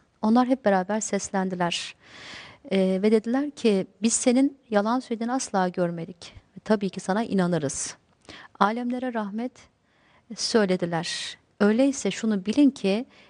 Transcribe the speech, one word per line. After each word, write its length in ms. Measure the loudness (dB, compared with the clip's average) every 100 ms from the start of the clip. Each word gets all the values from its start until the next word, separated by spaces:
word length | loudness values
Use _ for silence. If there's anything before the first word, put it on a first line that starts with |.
| _ _
Onlar 260 | 2 4 4
hep 180 | 2 2
beraber 340 | 2 0 -4
seslendiler. 960 | -4 -4 -2 -2 -2 -2 -2 -4 -8 -16 -20 -20 -18 -18 -20 -20 -2
E, 280 | 0 2 2
ve 100 | 4
dediler 400 | 2 2 -2 -2
ki, 360 | 0 2 2 0 -2
"Biz 120 | -2
senin 440 | 0 2 4 4 0 -2
yalan 300 | 0 2 0
söylediğini 340 | -4 -6 -4
asla 340 | -4 -2 0 0
görmedik. 680 | 0 -2 -4 -10 -14 -20 -20 -20 -8
Tabii 260 | -2 0 -2
ki 100 | -4
sana 240 | -2 -2
inanırız." 720 | 0 0 2 0 -2 -4 -10 -12 _ _ -20 -20 -10 0
Alemlere 540 | 0 0 -4 -4 -4
rahmet 380 | -4 -6 -6 -8 -10 -20 _ _ _ _ _ -16 -8
söylediler. 1000 | 0 2 2 0 -2 -4 -4 -8 -10 -14 _ 0
"Öyleyse 520 | 2 4 2 2 -4
şunu 340 | -4 -2 -2 0
bilin 240 | 4 4
ki 360 | 4 0 -2 -4 -14 -20